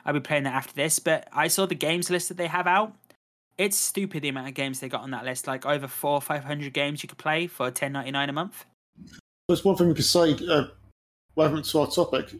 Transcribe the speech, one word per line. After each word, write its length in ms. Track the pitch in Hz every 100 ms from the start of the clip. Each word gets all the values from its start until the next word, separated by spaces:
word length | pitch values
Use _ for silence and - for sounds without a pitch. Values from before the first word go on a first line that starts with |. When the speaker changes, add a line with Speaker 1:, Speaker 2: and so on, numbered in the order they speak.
| -
Speaker 1:
I'll 80 |
be 60 | 143
playing 240 | 139 147
that 100 | 139
after 200 | 131 -
this. 260 | 143 151 -
But 300 | 170 156 -
I 160 | 139 160
saw 180 | - 190
the 80 |
games 360 | 156 147 175 175
list 180 | 180 -
that 80 | 180
they 120 | 165
have 200 | 180 175
out. 260 | 185 220 - _ _ _ _ _ -
It's 200 | 202 -
stupid 440 | - 202 190 156
the 80 | 143
amount 200 | 135 131
of 40 |
games 260 | 135 135 127
they 100 | 131
got 120 | 120
on 100 | 131
that 140 | 117 127
list, 220 | 127 143
like, 180 | 131 135
over 220 | 147 131
four, 340 | - 143 143
five 220 | - 147
hundred 300 | 135 147 139
games 280 | 139 143 151
you 80 | -
could 80 | -
play 300 | 151 156 175
for 240 | - 127
ten 220 | - 139
ninety-nine 360 | 139 131 139 143
a 40 |
month. 320 | 147 190 - - _ _ - - - _ _ -
Speaker 2:
There's 160 | 170
one 140 | 196 180
thing 100 | 175
we 60 |
could 120 | 156 -
say, 320 | 175 165 139 170
uh, 180 | 147 131 - - _ _ _ _ 156
relevant 280 | 151 151 -
to 140 | 156
our 80 | 139
topic, 460 | 175 - 131 113